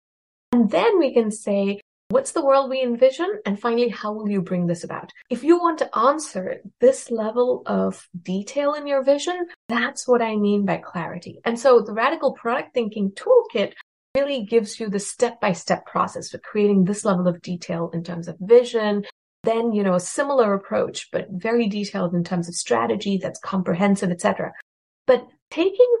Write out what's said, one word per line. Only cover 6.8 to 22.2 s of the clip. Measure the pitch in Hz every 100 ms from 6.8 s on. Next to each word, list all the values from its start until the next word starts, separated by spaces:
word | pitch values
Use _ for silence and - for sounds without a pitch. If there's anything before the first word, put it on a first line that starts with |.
this | 247 262 -
level | 226 214 240 247 - -
of | 196 190 - - 175
detail | - 190 208 285 285
in | 294 285
your | 277
vision, | 262 285 311 359 349 - -
that's | 233 247 - -
what | 240
I | 226
mean | 214 208 208 196
by | 165
clarity. | - 180 156 175 185 -
And | - 233
so | 269 240
the | 208
Radical | 214 254 320 277
Product | - 226 262 311
Thinking | 247 214 220 196
Toolkit | - 415 494 - - - - - _ _
really | 269 277 269
gives | 202 233 214 -
you | 220
the | 196
step-by-step | - - 240 240 208 170 - 180 -
process | - 185 - -
for | -
creating | - 214 208 196
this | 180 208
level | 214 180 180
of | 170
detail | - 175 - 170 170
in | 170
terms | 175 170 165
of | 160
vision, | 185 240 240 226 214 208 202 - _ _
then, | - 226 233
you | 208
know, | 196
a | 180
similar | 180 - 285 269 214
approach, | 196 - 214 - - -
but | 180 -
very | 185 220 240 220
detailed | 208 202 196 175
in | 175